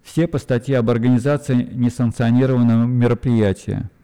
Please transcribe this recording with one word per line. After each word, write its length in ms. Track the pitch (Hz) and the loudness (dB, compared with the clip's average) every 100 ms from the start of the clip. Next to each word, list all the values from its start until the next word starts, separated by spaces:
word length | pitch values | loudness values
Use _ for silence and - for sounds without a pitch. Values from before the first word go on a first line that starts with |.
Все 260 | - - 170 | -4 -2 -2
по 120 | 139 | -4
статье 400 | - 120 131 131 | -2 -4 0 0
об 100 | 113 | 2
организации 640 | 117 123 127 131 143 - 123 - | 2 2 2 2 -2 0 -2 -2
несанкционированного 1120 | 123 120 - 120 - 117 123 131 127 117 113 120 | -2 -2 0 -4 0 0 2 2 2 2 2 0
мероприятия. 1040 | 123 120 117 131 117 101 95 - 98 - _ | 0 0 0 0 2 2 -2 -6 -8 -8 _